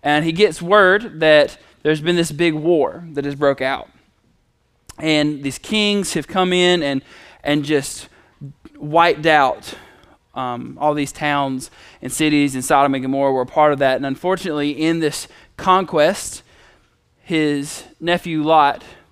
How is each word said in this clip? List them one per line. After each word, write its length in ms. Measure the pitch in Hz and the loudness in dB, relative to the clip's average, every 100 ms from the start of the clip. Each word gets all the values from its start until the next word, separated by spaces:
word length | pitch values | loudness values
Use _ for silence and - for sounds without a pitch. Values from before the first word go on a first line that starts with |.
and 220 | 139 147 160 | 0 0 0
he 60 | |
gets 300 | 165 208 156 | 2 0 0
word 600 | 170 208 190 202 226 160 | 2 4 6 4 -2 0
that 360 | 156 151 143 - _ _ | 4 6 4 -2 _ _
there's 200 | 151 156 | -2 0
been 140 | 156 175 | 0 0
this 160 | 165 | 0
big 220 | 147 170 | 0 -2
war 500 | 156 156 170 139 - 175 | 0 0 2 0 -4 -10
that 120 | 143 143 | -8 -8
has 80 | |
broke 280 | 143 143 135 | 0 0 0
out. 280 | 131 135 - _ _ _ _ _ _ _ _ _ _ - | -2 -6 -10 _ _ _ _ _ _ _ _ _ _ -8
And 440 | 156 156 147 151 | -2 0 0 -2
these 140 | 139 131 | -8 -10
kings 560 | - 214 208 202 190 | -4 -2 0 0 -2
have 140 | 170 143 | -6 -4
come 260 | 190 185 | -2 0
in 300 | 180 180 180 | 2 2 2
and, 180 | 143 135 - - - - | 0 -4 -6 -20 -20 -12
and 220 | - 147 143 | -4 -4 0
just 440 | 151 135 - - _ _ _ 139 - - - | -2 -2 -14 -18 _ _ _ -20 -20 -20 -16
wiped 460 | 151 160 170 151 156 | -2 2 4 2 4
out, 480 | 151 135 - - - - _ _ _ _ - | 4 4 0 -12 -20 -20 _ _ _ _ -10
um, 420 | 127 120 123 127 | -8 -8 -12 -4
all 140 | 151 | -2
these 180 | 147 139 | -2 -4
towns 600 | - 151 143 139 131 123 - - - | -4 -2 0 -2 -4 -10 -20 -20 -14
and 140 | - | -10
cities, 400 | - 156 147 143 | -2 0 2 0
and 100 | 131 | -2
Sodom 300 | 127 143 139 | 0 2 2
and 80 | 135 | 0
Gomorrah 300 | 131 135 139 | -2 -2 0
were 100 | 131 | 0
a 40 | 127 | -2
part 260 | - 151 | 2 2
of 60 | 143 | 4
that. 160 | 135 131 | 0 0
And 100 | 139 | -4
unfortunately, 640 | 135 175 185 190 151 143 | -6 -4 -4 -4 -4 -4
in 300 | 139 160 165 | -2 -2 0
this 280 | 156 - - - _ - | -2 -4 -14 -20 _ -8
conquest, 880 | - 185 185 160 151 202 - - _ _ _ _ _ _ _ _ | 2 2 2 2 2 0 -8 -14 _ _ _ _ _ _ _ _
his 640 | - 165 151 147 139 - - _ | -4 -2 0 -2 -6 -12 -18 _
nephew 440 | 165 175 175 160 | -2 -2 -2 -4
Lot 400 | 151 160 143 - - - _ | 2 4 4 0 -12 -20 _